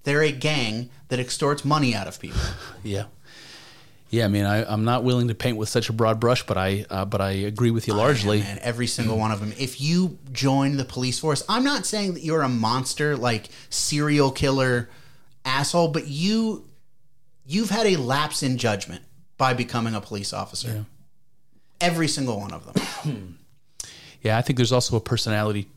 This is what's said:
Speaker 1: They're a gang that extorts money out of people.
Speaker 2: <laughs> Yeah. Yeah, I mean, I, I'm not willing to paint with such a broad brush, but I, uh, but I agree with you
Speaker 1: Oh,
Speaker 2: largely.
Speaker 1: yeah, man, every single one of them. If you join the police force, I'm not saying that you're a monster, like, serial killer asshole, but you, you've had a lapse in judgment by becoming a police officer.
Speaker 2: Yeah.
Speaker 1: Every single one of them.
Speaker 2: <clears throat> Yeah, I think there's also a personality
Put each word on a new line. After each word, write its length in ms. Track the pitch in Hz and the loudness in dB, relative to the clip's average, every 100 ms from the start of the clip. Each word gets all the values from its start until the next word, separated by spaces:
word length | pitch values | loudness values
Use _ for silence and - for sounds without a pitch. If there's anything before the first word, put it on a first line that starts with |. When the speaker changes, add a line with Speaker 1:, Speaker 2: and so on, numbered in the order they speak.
Speaker 1:
They're 180 | - 143 | 0 2
a 100 | 156 | 2
gang 580 | 131 151 147 117 110 123 - - | 2 0 0 0 -2 -6 -14 -4
that 120 | 127 | -4
extorts 440 | 127 - 143 147 135 | -2 -2 0 0 2
money 300 | 156 135 107 | 4 4 0
out 120 | 92 | -4
of 120 | - | -10
people. 220 | - - - - | -6 -2 -2 -6
Speaker 2:
<laughs> 220 | - - | -14 -12
Yeah. 220 | 104 98 104 - - - - - - - - - - | -6 -6 -6 -14 -20 -20 -20 -20 -20 -20 -20 -20 -4
Yeah, 160 | 113 110 | 0 2
I 20 | |
mean, 160 | 101 101 | 2 4
I, 240 | 104 113 | 2 2
I'm 140 | 107 | 0
not 220 | 110 123 123 | 2 2 2
willing 240 | 123 120 | 2 2
to 60 | 110 | 0
paint 200 | 127 113 | -2 -2
with 140 | 110 | 0
such 180 | 120 - | 0 0
a 60 | |
broad 260 | 113 110 110 | 2 2 4
brush, 260 | 117 123 - | 4 2 0
but 120 | 92 | 0
I, 280 | 95 98 - | 2 0 -2
uh, 160 | 95 98 | -4 -2
but 160 | 104 | 0
I 100 | 98 | 0
agree 400 | 98 101 110 120 | 0 -2 2 2
with 160 | 113 113 | 2 0
you 60 | |
Speaker 1:
Oh, 40 | 104 | 2
Speaker 2:
largely. 420 | 120 135 101 104 | 4 4 4 2
Speaker 1:
yeah, 40 | |
man, 160 | 101 101 | 0 -4
every 240 | 120 117 120 | -6 -2 -4
single 300 | - 113 110 | 0 0 0
one 140 | 110 | 0
of 80 | 104 | 0
them. 140 | 104 107 | -4 -6
If 220 | 131 - | -6 -4
you 400 | 143 175 185 - 139 | 0 2 0 -4 -12
join 420 | 127 135 135 139 143 | 0 2 4 2 0
the 80 | |
police 340 | 131 - 127 123 | -2 -4 -2 -2
force, 260 | 160 139 - | 0 -2 0
I'm 160 | 220 | 0
not 220 | 269 277 190 | 2 0 -2
saying 300 | 214 202 170 | -2 -2 -4
that 60 | |
you're 180 | 156 160 | -2 0
a 80 | 139 | 2
monster, 680 | 120 110 123 131 - 151 139 | 2 2 0 -2 -2 0 0
like, 320 | 120 113 - - - | 0 0 -4 -20 -8
serial 600 | - - 147 151 147 135 | -4 -2 0 2 4 2
killer 600 | 131 143 135 131 123 117 - - - - - 131 | 2 0 2 2 2 -2 -12 -20 -20 -20 -10 -2
asshole, 420 | 131 143 170 165 | 0 2 2 2
but 200 | 151 151 | 0 -4
you, 580 | 143 180 220 226 214 - - - - - - - - 135 | -2 0 2 0 -4 -10 -20 -20 -20 -20 -20 -20 -20 -4
you've 240 | 175 220 | -2 0
had 180 | 208 220 | 2 2
a 80 | 175 | 2
lapse 480 | 123 135 151 - | 2 0 0 -2
in 140 | 139 127 | -2 0
judgment 440 | 120 104 - 85 - - - - | 0 0 -4 -12 -16 -20 -20 0
by 160 | 131 | 0
becoming 420 | 123 120 120 113 110 | 2 -2 -2 -2 -4
a 60 | |
police 320 | - 104 101 | -6 -8 -6
officer. 340 | 98 101 - 120 | -6 -8 -8 -6
Speaker 2:
Yeah. 140 | 110 107 - - - - - - - - - | -6 -8 -16 -20 -20 -20 -20 -20 -20 -20 -2
Speaker 1:
Every 300 | 175 165 156 | 0 2 0
single 280 | - 131 104 | 0 -2 -2
one 140 | 101 | -6
of 140 | - - - - - 156 | -12 -4 -2 -2 -6 -6
them. 320 | 117 92 82 | -6 -8 -18
Speaker 2:
<clears throat> 20 | - - - - - - - - | -20 -20 -20 -16 -16 -16 -20 -6
Yeah, 140 | 107 110 | 0 2
I 40 | |
think 140 | 120 127 | 2 2
there's 140 | 117 | 4
also 260 | 127 - 120 | 4 2 0
a 40 | |
personality 680 | - 117 - 107 107 104 101 | 0 -2 0 0 0 -2 -6